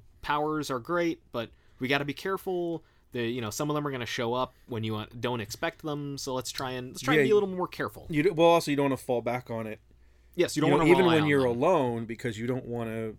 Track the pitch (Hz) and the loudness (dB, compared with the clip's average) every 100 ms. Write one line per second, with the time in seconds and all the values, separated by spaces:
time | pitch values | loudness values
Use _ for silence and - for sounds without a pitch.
0 | - _ - 147 151 156 139 131 110 175 | -12 _ -4 -2 0 -2 -2 -6 -2 0
1 | 170 156 _ 120 113 - _ _ 127 139 | 0 -2 _ -8 -8 -12 _ _ -2 0
2 | 143 135 190 190 190 180 170 160 - _ | -2 -4 -4 -4 -4 -4 -4 -6 -10 _
3 | _ 120 117 127 110 - 147 147 147 131 | _ -4 -2 -2 -4 -4 -2 -2 -2 -4
4 | 117 - 117 123 127 - - 104 110 107 | -6 -4 -2 -2 -4 -6 -10 -6 -4 -4
5 | 107 120 120 120 104 123 165 - 156 147 | -8 -6 -4 -4 -6 -6 -6 -6 -6 -6
6 | 143 139 135 127 127 - 131 127 127 - | -6 -8 -6 -4 -6 -6 -6 -6 -8 -6
7 | - 156 135 208 196 180 175 - 123 - | 0 2 4 4 2 -2 -6 -4 -8 -8
8 | - 151 165 156 170 170 156 143 139 131 | -4 0 2 4 6 6 4 0 0 -2
9 | - 120 117 123 - 113 110 107 _ - | -2 -2 -2 -6 -6 -8 -8 -10 _ -20
10 | - _ _ 180 165 151 143 147 160 180 | -20 _ _ 0 0 2 4 6 8 8
11 | 180 160 151 139 127 120 156 175 127 117 | 8 6 4 4 4 2 4 4 2 -2
12 | 113 113 123 107 120 123 113 120 113 113 | -6 -6 -6 -4 -4 -4 -4 -6 -6 -6
13 | 110 | -6